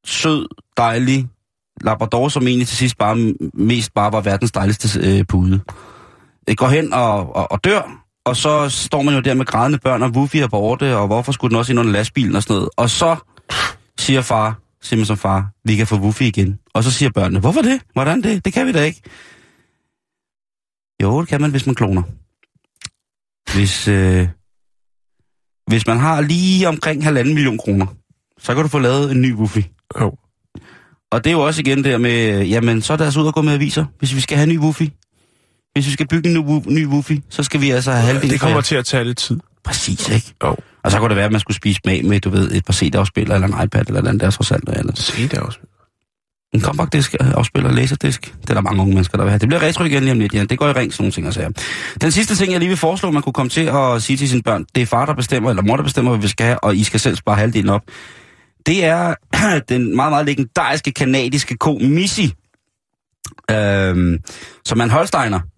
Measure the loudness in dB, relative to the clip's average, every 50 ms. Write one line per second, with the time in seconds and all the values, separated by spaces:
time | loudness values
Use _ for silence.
0 | _ -8 -6 -2 0 0 0 0 -4 -8 -12 -20 _ _ _ 0 0 0 0 0
1 | 0 2 0 0 -2 -6 _ _ _ _ _ _ _ _ _ -6 -4 -4 -2 -2
2 | -2 -2 0 0 0 0 0 0 0 2 2 0 0 -2 -2 -2 -2 -2 0 _
3 | 0 0 2 2 0 0 0 -2 -6 -8 -2 -2 0 0 0 0 -2 -2 _ 0
4 | 0 2 0 0 0 0 0 0 -2 -2 -2 0 0 0 0 0 -2 -2 -2 0
5 | 2 2 2 2 2 2 0 2 2 2 2 0 -2 -6 -18 -20 -20 -20 -20 -20
6 | -20 -20 -20 _ _ _ _ _ _ -4 0 2 2 2 4 2 2 0 0 0
7 | 2 2 0 -2 -4 -4 -4 -4 -4 -2 -4 -2 0 2 2 0 -2 -6 -16 -20
8 | _ _ _ _ _ -4 -2 0 0 0 2 2 0 -2 -4 -6 -6 -4 -4 -2
9 | 0 2 0 2 0 0 0 0 -2 0 0 0 2 0 0 0 0 -2 0 0
10 | 0 0 0 0 0 0 0 0 0 0 -2 -2 0 0 -2 0 0 0 0 0
11 | 0 0 0 -2 -2 -2 -4 -2 0 0 0 0 0 0 0 2 2 2 0 0
12 | -2 -2 _ -2 0 0 0 -2 0 0 0 0 0 -2 -2 -2 0 0 0 0
13 | 0 0 0 -2 -6 _ _ -20 _ -8 -6 -4 -4 -6 -6 -12 _ _ _ -6
14 | -2 0 0 0 0 0 0 0 0 -2 -4 -8 _ _ _ _ -6 -2 0 0
15 | 2 0 -2 -2 0 0 0 0 -2 -4 -10 _ _ 0 0 2 2 0 0 0
16 | 0 0 0 2 0 0 2 0 0 0 -2 -6 _ _ _ 0 0 0 0 0
17 | 0 0 0 0 0 0 0 2 2 2 2 2 2 2 0 0 -4 _ _ -2
18 | 0 0 0 0 0 0 -2 0 -2 -2 -2 0 -2 0 0 0 0 0 -2 -6
19 | _ -20 -20 -20 -20 -20 -20 _ _ _ _ _ _ _ _ _ _ _ _ _
20 | _ _ _ _ _ _ _ _ _ _ _ _ _ _ _ _ _ _ _ _
21 | -2 0 0 0 0 -2 -2 0 0 0 0 0 -2 -2 0 0 0 0 0 -2
22 | -2 -4 -10 -18 _ _ _ _ _ _ _ _ _ _ _ _ -20 -20 _ _
23 | _ _ _ _ _ _ _ _ _ -2 0 0 2 0 0 -2 0 0 2 2
24 | 4 4 4 2 2 0 -4 _ _ _ _ _ _ _ _ _ _ _ _ _
25 | _ _ _ _ _ _ _ _ _ _ _ _ _ -2 0 0 2 0 0 2
26 | 2 2 2 2 0 0 2 2 2 2 4 4 2 2 0 -2 -4 -4 -2 0
27 | 0 2 2 2 2 2 2 2 2 0 0 -2 -2 0 0 0 0 -2 -6 -16
28 | _ _ _ _ _ _ _ _ -4 -2 0 0 0 0 0 2 2 2 2 2
29 | 0 2 2 2 2 2 2 0 -2 0 0 -2 -2 -2 _ _ _ _ -4 -2
30 | -2 -2 -2 _ _ _ _ _ _ _ _ -20 -20 -20 -20 -20 _ _ _ _
31 | _ _ -4 -2 0 2 2 2 2 0 0 0 0 0 0 2 2 0 0 2
32 | 2 2 2 2 2 2 2 0 0 0 0 2 2 2 0 0 0 -2 0 0
33 | 0 0 2 2 0 2 2 2 2 2 2 0 0 -2 0 -2 -4 -4 -4 _
34 | -4 -2 0 -2 -2 0 2 2 4 4 2 2 2 0 0 0 -2 -4 -4 _
35 | _ _ _ _ _ _ _ _ _ _ _ _ _ _ _ -2 0 0 -2 -4
36 | -2 0 0 0 2 2 2 2 2 2 0 0 0 0 0 0 2 2 0 0
37 | 0 0 -2 -4 -4 -8 -6 -6 -4 -2 -2 0 0 2 0 0 0 0 2 2
38 | 2 2 2 2 0 0 0 2 2 2 2 0 0 0 0 -2 0 0 -2 0
39 | 0 -2 -4 -4 -4 -4 -4 -6 -6 _ _ _ _ -8 -6 -4 -4 -4 -4 -4
40 | -2 0 0 -2 -2 -2 -8 _ -4 -2 -2 -4 -8 _ _ _ -2 0 0 2
41 | 2 2 2 0 2 0 0 -2 -2 -4 -6 -2 0 -2 -2 0 0 -2 0 0
42 | 2 2 0 2 0 0 2 2 0 2 0 -2 0 0 0 0 0 0 2 0
43 | 0 0 _ -4 -2 0 2 2 2 0 0 0 -2 0 0 0 0 0 -2 -2
44 | 0 0 0 2 2 0 0 0 0 0 0 -2 -2 -4 -4 -4 -4 -4 -4 -4
45 | -6 -6 -4 -2 -4 -2 -2 -4 -6 -8 -10 -14 -20 _ _ _ _ _ _ _
46 | _ _ _ _ _ _ _ _ _ _ -2 0 0 0 -2 -2 -2 0 0 0
47 | 0 0 0 0 2 2 2 2 0 0 0 0 0 2 2 2 2 0 -2 -2
48 | -2 -2 -2 -4 -10 -16 -18 -16 -4 -2 -2 0 0 0 0 2 2 4 4 2
49 | 2 2 0 0 0 2 2 2 2 2 2 2 2 0 0 0 0 0 2 2
50 | 2 2 2 2 0 0 0 0 0 0 0 0 0 0 2 0 -2 -4 -2 -2
51 | -2 -2 -2 -2 -6 -4 -4 -4 -4 -6 -6 -8 -8 -10 -10 -10 -10 -10 -6 -2
52 | 0 0 2 2 2 0 0 0 0 0 2 0 0 0 0 2 0 0 0 0
53 | -2 0 0 0 0 -2 -2 -2 -4 -2 -2 -2 0 0 2 2 2 2 0 0
54 | 0 -2 -2 0 0 0 0 0 0 0 -2 -2 -4 _ _ -2 0 0 0 0
55 | 0 0 -2 -4 -2 -2 -2 0 0 0 0 2 2 2 2 2 0 -2 0 0
56 | 0 2 0 0 0 -2 -2 0 0 0 0 0 0 0 2 2 0 0 0 0
57 | 0 0 -2 -2 -2 0 0 2 2 0 0 0 0 0 0 -2 -2 -8 -20 -20
58 | -20 -20 -20 -20 -20 -20 _ _ _ _ _ _ _ 0 0 2 2 2 2 2
59 | 0 -2 -4 -6 _ _ 0 0 2 2 2 0 0 -2 -2 0 0 0 0 0
60 | 0 2 2 0 0 0 0 -2 -4 -2 _ -2 -2 0 -2 -2 -4 -6 -4 -2
61 | 0 0 2 0 0 0 -2 -2 -2 -4 -4 -2 0 0 0 2 2 2 2 2
62 | 0 -2 0 0 0 -2 -2 _ _ _ _ _ _ _ _ _ _ _ _ _
63 | _ _ _ _ -18 -18 -18 -12 _ -4 -2 0 0 0 0 0 0 0 0 0
64 | 0 0 0 -2 -6 -12 -18 -18 -20 -20 -20 -16 _ -4 -2 0 2 2 2 2
65 | 2 2 0 -2 0 0 -2 -4 -6 -8 _